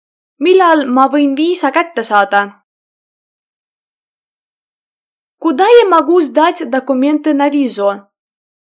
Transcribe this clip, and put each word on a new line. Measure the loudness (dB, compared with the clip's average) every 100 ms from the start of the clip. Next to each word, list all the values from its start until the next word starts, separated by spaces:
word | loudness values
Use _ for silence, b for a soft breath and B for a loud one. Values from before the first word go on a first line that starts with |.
| _ _ _ -4
Millal | 0 2 2 0 0
ma | 0 0
võin | 0 0 0
viisa | -2 -2 -2
kätte | -2 -4 -6
saada? | -2 0 0 0 -2 -8 _ _ _ _ _ _ _ _ _ _ _ _ _ _ _ _ _ _ _ _ _ _ _ _ _ _ _ _
Куда | -4 0 4
я | 4 4
могу | 2 2 0
сдать | 0 0 0 -2 -6
документы | -6 -4 -2 0 -2 -2
на | 0 0
визу? | -2 -4 -2 -4 -4 -8 _ _ _ _ _ _